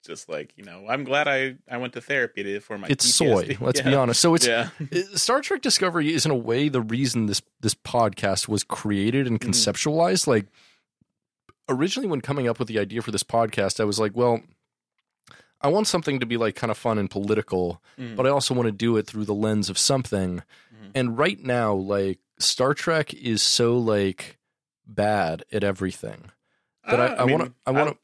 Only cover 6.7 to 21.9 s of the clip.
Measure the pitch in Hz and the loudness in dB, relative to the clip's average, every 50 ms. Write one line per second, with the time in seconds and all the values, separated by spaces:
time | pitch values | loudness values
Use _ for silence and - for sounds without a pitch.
6.7 | 135 127 117 110 113 123 139 127 - 123 110 104 98 - - _ _ _ - 107 | 2 0 0 0 0 0 0 0 0 0 0 0 0 -2 -4 _ _ _ -2 -2
7.7 | - _ _ - - 123 117 107 95 - - 101 95 92 - - 107 104 - _ | -2 _ _ -4 0 2 2 2 0 0 -2 0 0 0 -2 0 -2 -2 -2 _
8.7 | - - - 107 104 98 98 110 117 135 139 127 117 110 - - - - - 104 | -8 -6 -2 -2 0 2 2 2 2 0 0 0 0 -2 0 0 0 2 2 0
9.7 | 101 - - 151 147 160 165 175 190 180 - - 127 110 101 - _ _ _ _ | 0 0 -2 -2 2 2 2 2 2 2 2 4 2 2 2 0 _ _ _ _
10.7 | _ _ _ _ _ _ _ _ _ _ _ _ _ _ _ _ - _ _ - | _ _ _ _ _ _ _ _ _ _ _ _ _ _ _ _ -20 _ _ -4
11.7 | 139 127 143 190 196 254 277 202 165 135 - - 143 143 131 120 113 - 127 110 | -2 0 0 0 0 -2 -2 -2 -2 -4 -2 -4 -4 -2 0 -2 0 -2 -4 -4
12.7 | 113 107 101 98 104 117 113 - 104 95 - _ - 117 117 110 - - 101 95 | -2 -2 -2 -2 -4 -6 -6 -4 -4 -4 -4 _ 2 2 2 2 0 0 0 0
13.7 | - - 110 104 101 107 110 107 95 117 123 123 120 113 - _ _ _ _ _ | 0 0 -2 -2 0 0 -2 -2 0 0 2 2 2 0 -2 _ _ _ _ _
14.7 | _ _ _ _ _ _ _ _ _ _ _ - - - - _ _ _ - 143 | _ _ _ _ _ _ _ _ _ _ _ -20 -20 -20 -20 _ _ _ 0 2
15.7 | 160 202 214 - - 180 160 - 143 131 127 113 120 117 117 107 98 - - 117 | 2 2 2 2 0 -2 0 0 -2 -2 -2 -2 -2 0 0 -2 -2 -2 -4 -4
16.7 | 107 - - 120 113 107 101 95 - 101 101 101 107 107 - - - 92 90 87 | -4 -2 -2 -2 0 0 -2 -2 -4 -4 -2 0 0 0 0 -2 -2 -2 -2 -2
17.7 | 85 87 _ _ _ - 131 120 113 107 131 131 139 143 135 - 135 123 120 113 | -4 -8 _ _ _ -14 -14 -12 -4 0 2 2 2 2 0 0 0 0 0 0
18.7 | 107 98 110 117 117 110 101 - - 110 107 101 104 101 107 110 107 107 104 92 | -2 0 0 2 2 2 0 -2 -4 -6 -4 -2 -2 0 0 0 0 0 -2 -2
19.7 | 95 - - - 139 135 123 - - 98 95 90 90 87 - _ - - _ _ | -2 -2 0 2 2 0 0 -2 -2 -2 -2 -2 -4 -6 -10 _ -20 -20 _ _
20.7 | - 110 107 98 98 131 127 123 113 117 147 185 202 196 - 131 123 123 117 107 | -20 -20 -20 -8 -4 -2 -2 -2 0 0 0 0 0 -2 -2 -2 0 2 2 2
21.7 | 104 95 95 95 | 0 0 0 0